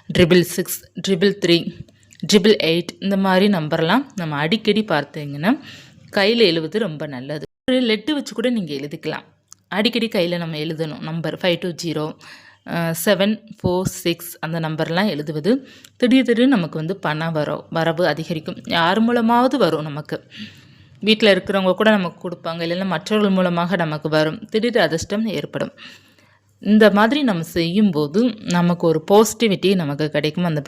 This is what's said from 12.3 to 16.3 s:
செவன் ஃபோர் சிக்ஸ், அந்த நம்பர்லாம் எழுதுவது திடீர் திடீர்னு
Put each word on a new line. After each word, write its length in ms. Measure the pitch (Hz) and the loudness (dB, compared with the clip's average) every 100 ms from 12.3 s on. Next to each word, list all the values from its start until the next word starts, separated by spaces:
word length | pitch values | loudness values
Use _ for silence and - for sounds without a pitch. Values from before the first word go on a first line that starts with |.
| - - _ - 160 165 | -20 -20 _ -10 -6 -4
செவன் 400 | 165 - 190 202 214 - | -2 0 2 2 -2 -8
ஃபோர் 380 | - 190 180 190 | -6 -2 0 -2
சிக்ஸ், 400 | - 175 165 - - | -4 -4 -4 -8 -10
அந்த 180 | 160 165 | -6 -4
நம்பர்லாம் 500 | 160 156 156 170 214 | -4 -4 -2 0 0
எழுதுவது 400 | 147 151 151 151 269 - - - _ | -2 -6 -4 0 0 -2 -20 -20 _
திடீர் 300 | 247 262 | 4 4
திடீர்னு 280 | 247 | 4